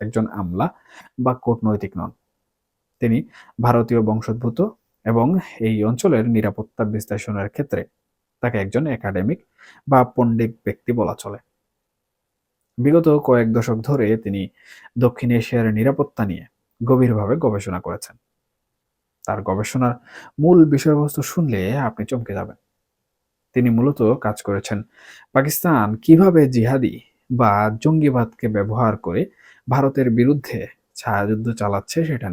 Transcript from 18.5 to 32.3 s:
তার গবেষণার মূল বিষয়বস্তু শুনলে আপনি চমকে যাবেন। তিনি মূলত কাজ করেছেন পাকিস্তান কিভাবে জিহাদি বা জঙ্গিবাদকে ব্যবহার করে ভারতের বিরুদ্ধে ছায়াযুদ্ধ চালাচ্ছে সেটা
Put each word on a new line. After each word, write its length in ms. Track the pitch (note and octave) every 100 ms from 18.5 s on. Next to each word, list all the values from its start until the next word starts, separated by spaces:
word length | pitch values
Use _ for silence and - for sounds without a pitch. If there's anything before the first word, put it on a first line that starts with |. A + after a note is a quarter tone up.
| _ _ _ _ _ _ _
তার 160 | - G2+ F#2+
গবেষণার 460 | G2 A2 C3 B2 A#2+ - - - -
মূল 200 | D#3 F3+ D#3
বিষয়বস্তু 480 | C#3 D#3 D3 D3 - -
শুনলে 300 | F3 D3 G2+ F#2 C#3 B2
আপনি 160 | - G#2
চমকে 220 | B2 A2 F#2+
যাবেন। 200 | F#2 - _ _ _ _ _ _ _ _ _ B2+
তিনি 140 | B2 A2+
মূলত 220 | C3+ C#3+ A2 C3+ G#2+
কাজ 120 | G#2+ -
করেছেন 320 | G2 - G2+ - _ - - _ C3+
পাকিস্তান 520 | D3 - F3 C3+ G#2 A2 -
কিভাবে 360 | D#3+ F#3+ E3 C#3 B2
জিহাদি 400 | A#2+ C3+ A#2 - _ _ -
বা 220 | B2 A2 G2+ G#2+ A2+
জঙ্গিবাদকে 640 | D#3 D#3+ D3 B2 A2+ - A#2 G#2
ব্যবহার 380 | G2+ A2+ A2+ G2 F2
করে 160 | F#2 - _ - _ -
ভারতের 400 | C3 C3+ C3+ B2+ A#2
বিরুদ্ধে 420 | B2+ D3 - A#2+ F2+ - _ -
ছায়াযুদ্ধ 480 | - G2+ G2+ A2 A#2 A2+
চালাচ্ছে 400 | G#2 G2 - E3 D#3+
সেটা 200 | B2+ F#2